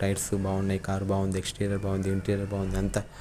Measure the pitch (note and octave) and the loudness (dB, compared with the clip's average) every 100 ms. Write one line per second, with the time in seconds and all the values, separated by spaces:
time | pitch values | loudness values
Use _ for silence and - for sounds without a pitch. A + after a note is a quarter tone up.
0 | G2 G2 - G2+ F#2+ F#2+ G2 F#2+ - F#2+ | 0 0 0 0 0 0 2 0 0 0
1 | G2 G2 F#2+ F#2+ - - G2+ G2 G2 F#2+ | 2 2 2 0 -2 -2 0 0 0 0
2 | F#2+ F#2+ F#2+ G2+ G2 G2 F#2+ F#2+ G2 G#2 | 2 0 0 0 0 -2 0 0 2 0
3 | G2+ - | -4 -10